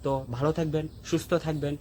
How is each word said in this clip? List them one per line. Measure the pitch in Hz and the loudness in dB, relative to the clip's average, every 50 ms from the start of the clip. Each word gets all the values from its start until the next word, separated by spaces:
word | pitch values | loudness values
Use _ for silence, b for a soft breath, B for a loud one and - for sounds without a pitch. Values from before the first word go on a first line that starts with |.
| - | 2
তো | 143 139 135 135 120 | 0 0 0 0 -4
ভালো | 120 120 139 151 | -2 0 2 2
থাকবেন, | 160 - 165 156 147 156 151 156 - - - | 2 2 0 0 0 0 -2 -2 -8 -10 -4
সুস্থ | - - 165 - - 180 | 0 0 0 2 2 0
থাকবেন | 170 - 160 156 151 139 143 147 143 | 2 2 0 -2 0 0 -2 -2 -4